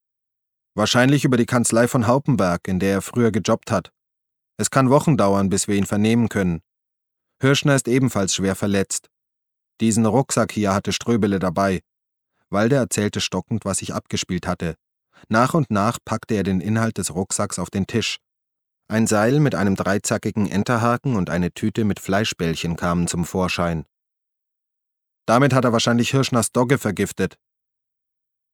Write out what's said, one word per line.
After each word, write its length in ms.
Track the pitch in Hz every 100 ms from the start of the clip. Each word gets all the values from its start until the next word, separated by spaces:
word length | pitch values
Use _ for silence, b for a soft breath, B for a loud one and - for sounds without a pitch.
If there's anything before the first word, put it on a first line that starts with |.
| _ _ _ _ _ _ _
"Wahrscheinlich 500 | - 107 127 127 143
über 120 | - 123
die 100 | 117
Kanzlei 420 | 123 113 113 120
von 180 | 139 110
Haupenberg, 600 | 127 - 120 95 85 -
in 100 | 92
der 160 | 98
er 80 | 98
früher 300 | - - 117
gejobbt 380 | 107 90 113 -
hat. 220 | 110 - _ _ _ _ _ _ -
Es 140 | 104
kann 200 | 135 131
Wochen 260 | 143 147 127
dauern, 320 | 101 98 98
bis 200 | 95 -
wir 80 | 101
ihn 100 | 98
vernehmen 420 | 104 107 117 113
können. 340 | 110 92 82 - _ _ _ _ _ _ -
Hirschner 340 | 135 139 151
ist 140 | 139 -
ebenfalls 460 | 127 131 104 95
schwer 200 | - 95
verletzt. 540 | 95 104 98 95 - _ _ _ _ _ _ _ -
Diesen 240 | 113 107
Rucksack 480 | 110 107 139 - 107
hier 220 | - 104
hatte 180 | 98 98
Ströbele 460 | 92 - 120 101 98
dabei." 440 | 90 85 98 92 - _ _ _ _ _ -
Walde 260 | 98 113 139
erzählte 440 | 117 - 104 101
stockend, 440 | - 92 - 113
was 140 | 98 95
sich 160 | -
abgespielt 520 | 95 - 101 - 92 87
hatte. 300 | 90 87 80 _ _ _ b b
Nach 260 | 110 127
und 160 | 170 139
nach 280 | 104 104 117
packte 300 | - 110 -
er 80 | 107
den 180 | 95 95
Inhalt 380 | 85 110 113 110
des 160 | 92
Rucksacks 440 | 78 98 - 101 -
auf 120 | 87
den 160 | 101 95
Tisch. 320 | 113 101 - _ _ _ _ _ _ -
Ein 180 | 110 113
Seil 320 | 107 110 143
mit 160 | 147
einem 220 | 82 101 95
dreizackigen 720 | 95 101 - 107 110 101 98
Enterhaken 640 | 95 101 120 117 120 143
und 160 | 117 85
eine 220 | 85 90
Tüte 320 | - 110 101
mit 160 | 107 98
Fleischbällchen 760 | - 95 113 - 85 80 85
kamen 320 | 82 87 87 87
zum 180 | 87
Vorschein. 640 | 85 95 90 - 87 82 73 _ _ _ _ _ _ _ _ _ _ _ _ _ -
"Damit 260 | 113 139
hat 120 | 131
er 80 | 123
wahrscheinlich 380 | 113 - 120 117
Hirschners 400 | 135 135 127 107
Dogge 260 | - 120 131
vergiftet." 600 | - 92 98 - 95 - _ _ _ _ _ _ _ _ _ _ _